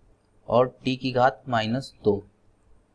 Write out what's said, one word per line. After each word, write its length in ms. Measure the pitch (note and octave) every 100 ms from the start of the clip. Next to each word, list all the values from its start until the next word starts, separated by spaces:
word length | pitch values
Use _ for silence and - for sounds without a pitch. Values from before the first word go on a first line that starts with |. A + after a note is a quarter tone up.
| _ _ _ _ -
और 300 | A2+ B2+ -
टी 120 | C3 C3
की 160 | C3
घात 320 | B2 B2+ - C3+
माइनस 440 | A#2 G#2+ B2+ - -
दो। 120 | - G2+ - _ _ _ _ - _